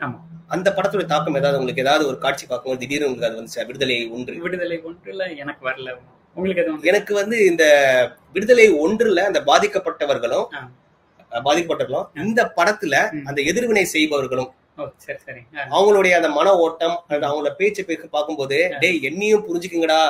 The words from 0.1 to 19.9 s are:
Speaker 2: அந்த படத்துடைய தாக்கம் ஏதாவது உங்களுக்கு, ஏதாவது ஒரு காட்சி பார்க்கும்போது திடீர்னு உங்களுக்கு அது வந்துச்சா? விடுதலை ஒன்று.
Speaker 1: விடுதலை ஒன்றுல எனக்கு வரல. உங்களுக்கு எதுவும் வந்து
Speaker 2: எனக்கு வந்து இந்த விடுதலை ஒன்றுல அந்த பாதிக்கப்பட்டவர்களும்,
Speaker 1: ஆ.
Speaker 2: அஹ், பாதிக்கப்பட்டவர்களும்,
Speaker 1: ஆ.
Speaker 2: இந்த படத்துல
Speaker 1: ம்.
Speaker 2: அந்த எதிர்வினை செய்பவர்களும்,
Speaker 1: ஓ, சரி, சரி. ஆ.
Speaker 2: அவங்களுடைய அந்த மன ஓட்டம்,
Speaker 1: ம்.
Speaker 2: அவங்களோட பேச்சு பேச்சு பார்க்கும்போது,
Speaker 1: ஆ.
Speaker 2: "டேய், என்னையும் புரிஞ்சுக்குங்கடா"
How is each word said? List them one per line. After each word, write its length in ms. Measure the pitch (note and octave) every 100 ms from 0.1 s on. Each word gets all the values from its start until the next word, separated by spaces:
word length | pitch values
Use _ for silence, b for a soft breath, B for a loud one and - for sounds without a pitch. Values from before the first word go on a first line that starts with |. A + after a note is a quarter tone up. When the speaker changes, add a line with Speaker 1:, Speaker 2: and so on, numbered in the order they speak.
| A#2 - - -
Speaker 2:
அந்த 220 | D#3 F#3
படத்துடைய 340 | F#3+ G3 G3+
தாக்கம் 300 | - D3+ E3
ஏதாவது 240 | C#3 C#3+ C#3
உங்களுக்கு, 240 | B2+ C3
ஏதாவது 240 | C3 D3+ C#3+
ஒரு 120 | B2+
காட்சி 280 | C3+ C#3 -
பார்க்கும்போது 400 | B2 C3 B2+ B2
திடீர்னு 220 | C#3+ C#3+
உங்களுக்கு 220 | A#2+ A2+
அது 100 | A2+
வந்துச்சா? 260 | A2+ A#2+ A2
விடுதலை 420 | C3+ B2+ A#2+ A#2
ஒன்று. 320 | A#2+ B2+ E3+
Speaker 1:
விடுதலை 420 | F3 F3+ F3 E3
ஒன்றுல 520 | E3 F3 G3 G3 F#3 D3
எனக்கு 340 | C#3 C#3+ C3
வரல. 260 | C3 C3 B2+ - _ _
உங்களுக்கு 280 | E3+ F#3+ F3
எதுவும் 180 | E3 D3+
வந்து 80 | D#3
Speaker 2:
எனக்கு 260 | G3+ G3
வந்து 320 | G3+ G3+ A#3 F#3+
இந்த 180 | E3 D3+ C#3+ C3+ B2+ A#2+ - _
விடுதலை 380 | F#3 A3 A#3+ A3
ஒன்றுல 460 | D3+ E3 A3 A3+ F3
அந்த 220 | G3 D#3
பாதிக்கப்பட்டவர்களும், 1080 | C3+ E3+ G#3 F#3+ E3 - C#3+ B2+ A#2 D#3 A3+
Speaker 1:
ஆ. 160 | C#3+ B2+ - _ _ _ _ _
Speaker 2:
அஹ், 120 | A#2+
பாதிக்கப்பட்டவர்களும், 640 | C3+ D#3+ E3 D3 B2 D3 G3
Speaker 1:
ஆ. 40 |
Speaker 2:
இந்த 380 | C#3+ G3 A3+ G#3+ -
படத்துல 560 | E3+ D#4 D3+ C#3 G#3
Speaker 1:
ம். 140 | D#3 C#3
Speaker 2:
அந்த 160 | C#3+
எதிர்வினை 420 | C#3+ G3 B3 G#3
செய்பவர்களும், 680 | F3 D#3+ D#3 C#3+ B2+ C3 B2 - _ -
Speaker 1:
ஓ, 60 | D3 -
சரி, 220 | - C#3
சரி. 220 | - B2 A#2+
ஆ. 260 | D3+ C3 D#3
Speaker 2:
அவங்களுடைய 300 | G#3 G3 F#3
அந்த 180 | F3 D#3+
மன 260 | D3 F3+
ஓட்டம், 500 | F#3 D#3+ - E3 - -
Speaker 1:
ம். 40 |
Speaker 2:
அவங்களோட 380 | D3 D3 D3 D3
பேச்சு 340 | - G3+ G#3
பேச்சு 240 | F#3 D#3+ E3
பார்க்கும்போது, 600 | D3+ D3 D3+ C3+ C#3+ F3+
Speaker 1:
ஆ. 40 | C#3+
Speaker 2:
"டேய், 200 | E3+ E3
என்னையும் 420 | C3+ F3 G#3 G#3
புரிஞ்சுக்குங்கடா" 580 | E3+ E3+ F3+ E3+ D#3+